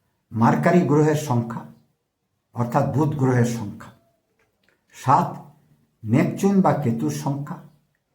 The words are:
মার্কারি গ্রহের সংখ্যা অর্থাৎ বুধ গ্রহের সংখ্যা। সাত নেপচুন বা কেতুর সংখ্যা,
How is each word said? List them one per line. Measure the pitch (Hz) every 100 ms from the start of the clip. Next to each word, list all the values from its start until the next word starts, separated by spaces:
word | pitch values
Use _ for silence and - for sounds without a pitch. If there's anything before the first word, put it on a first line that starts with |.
| _ _ -
মার্কারি | 110 123 - 170 175
গ্রহের | 139 147 151 147
সংখ্যা | - 120 - - - - _ _ _ _ _ _ _
অর্থাৎ | 113 117 143 117 120
বুধ | 151
গ্রহের | - 131 123 113
সংখ্যা। | - 101 - - _ _ _ _ _ _ _ _ _ _
সাত | - 135 156 185 - - _ _ _ _ _
নেপচুন | 107 135 180 - 196 196
বা | 160
কেতুর | 139 117 113 151
সংখ্যা, | - 139 143 - 180 - _ _ _ _